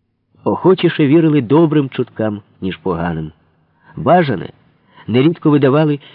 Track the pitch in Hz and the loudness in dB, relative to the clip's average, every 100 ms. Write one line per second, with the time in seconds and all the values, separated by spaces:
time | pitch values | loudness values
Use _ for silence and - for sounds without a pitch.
0 | _ _ _ _ 113 104 175 185 170 - | _ _ _ _ -6 0 2 2 0 0
1 | 143 165 160 147 107 147 165 151 139 - | 2 2 2 0 2 2 2 0 -2 -4
2 | 120 - 110 101 - _ 92 87 95 82 | -6 -6 -6 -6 -14 _ -10 -8 -6 -4
3 | 87 80 78 - _ _ _ _ _ - | -4 -6 -10 -14 _ _ _ _ _ -6
4 | 90 175 147 92 - - _ _ _ - | 0 2 2 -4 -10 -18 _ _ _ -16
5 | - 117 151 170 160 147 135 139 156 143 | -2 0 0 0 0 2 2 2 0 -4
6 | - | -10